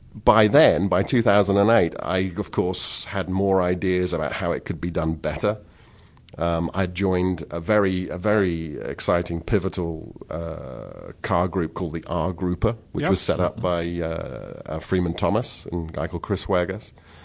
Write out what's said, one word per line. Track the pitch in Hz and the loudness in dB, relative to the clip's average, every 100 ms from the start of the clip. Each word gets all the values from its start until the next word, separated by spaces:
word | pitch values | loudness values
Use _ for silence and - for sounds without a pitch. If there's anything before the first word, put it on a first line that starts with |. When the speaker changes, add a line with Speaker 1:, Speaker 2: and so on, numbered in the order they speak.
| - | -18
Speaker 1:
by | 107 - 107 107 | 0 4 6 6
then, | 139 139 78 95 | 6 6 6 2
by | 90 | 2
two | 95 123 | 2 2
thousand | 110 101 98 101 | 4 4 6 4
and | 104 | 6
eight, | 113 85 - | 6 4 0
I, | - 92 95 87 | -2 -2 -2 -4
of | 98 | -4
course, | - 90 95 - - - | -2 -2 -2 -6 -10 -6
had | 98 87 | -4 -2
more | 92 98 92 | 0 2 4
ideas | 90 90 92 90 90 | 2 0 0 0 0
about | 80 73 | -2 -2
how | - 87 | -2 -2
it | 71 | -2
could | - 78 | -4 -4
be | 87 | -2
done | 82 80 | 0 0
better. | 80 78 78 104 117 - - - - - - - - | -2 -4 -2 -2 -2 -8 -20 -20 -20 -20 -20 -16 -4
Um, | 85 82 85 | 0 0 -2
I | 95 92 | -2 -4
joined | 87 95 92 92 87 76 | 0 0 2 0 -2 -6
a | 85 | -8
very, | 82 107 98 92 87 | 0 2 2 0 -4
a | 87 | -4
very | 104 107 92 82 80 67 | 0 2 2 0 -4 -8
exciting, | 57 71 - 87 87 82 | -8 -4 0 0 0 -4
pivotal, | - 101 90 95 85 80 78 - - | 0 0 0 -2 -4 -4 -10 -16 -10
uh, | 82 82 78 65 58 50 50 50 - | -8 -6 -8 -10 -12 -12 -14 -16 -10
car | - 87 90 | 2 2 4
group | 90 80 | 0 -2
called | - 85 | -2 -4
the | 82 - | -6 -4
R | 85 85 | -2 -2
Grouper, | 87 92 90 117 113 - | -2 -2 2 0 0 -8
which | - | -4
Speaker 2:
Yep. | 156 | 0
Speaker 1:
was | - | 0
set | - 82 | 2 0
up | 87 - | 0 0
by, | 92 85 85 85 | -2 0 -2 -2
uh, | 82 82 73 58 50 - | -4 -4 -6 -10 -12 -12
uh, | - 78 | -8 -8
Freeman | - 92 85 | 0 2 2
Thomas | 85 87 104 123 - - | 0 2 2 -2 -10 -6
and | 87 82 | -6 -4
a | |
guy | - 85 | -4 -4
called | 85 | -4
Chris | - 95 - | -4 -4 0
Huergas. | 90 87 104 - - - - | 0 0 -4 -10 -20 -20 -20